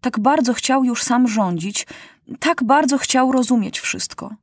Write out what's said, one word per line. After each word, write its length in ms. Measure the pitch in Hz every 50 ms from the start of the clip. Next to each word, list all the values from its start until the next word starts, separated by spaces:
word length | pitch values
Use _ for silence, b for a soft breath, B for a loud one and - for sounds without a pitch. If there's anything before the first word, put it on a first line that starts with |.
Tak 180 | - 254 - 220
bardzo 340 | 202 254 294 311 269 240 247
chciał 300 | - - - 262 269 262
już 200 | 247 240 - -
sam 240 | - 247 240 254 240
rządzić. 600 | 214 220 208 180 175 165 156 196 202 - - B B B B B B B B - - -
Tak 240 | - 302 339 - 269
bardzo 340 | 208 277 294 311 262 269 269
chciał 340 | - - - 262 254 262
rozumieć 480 | 262 262 247 - 254 233 202 - - -
wszystko. 560 | - - - - - - - - - - 214 -